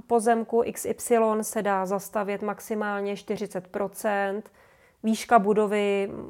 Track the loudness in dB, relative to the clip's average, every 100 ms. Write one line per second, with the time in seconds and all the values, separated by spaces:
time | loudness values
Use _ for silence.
0 | 0 2 4 2 2 0 0 -2 -6 -4
1 | 0 2 4 0 -2 -2 0 0 0 -4
2 | -4 -4 -4 -4 -6 -6 -6 -4 -4 -4
3 | -4 -6 -6 -6 -6 -8 -6 -6 -6 -4
4 | -2 0 -2 -4 -8 _ _ _ _ _
5 | -2 -2 4 4 6 4 2 2 2 2
6 | 0 -6 -10